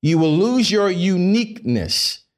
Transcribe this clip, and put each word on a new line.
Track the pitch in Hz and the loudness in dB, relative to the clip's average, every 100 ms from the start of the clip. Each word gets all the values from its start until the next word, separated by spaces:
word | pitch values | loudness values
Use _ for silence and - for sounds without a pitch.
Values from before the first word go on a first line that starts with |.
You | 151 160 | 2 2
will | 160 151 | 2 2
lose | 214 254 220 | 2 2 0
your | 208 202 | 0 0
uniqueness | 180 180 185 180 220 220 - - 120 82 - - - _ | 0 0 0 2 0 -2 -8 -4 -2 -2 -4 -4 -6 _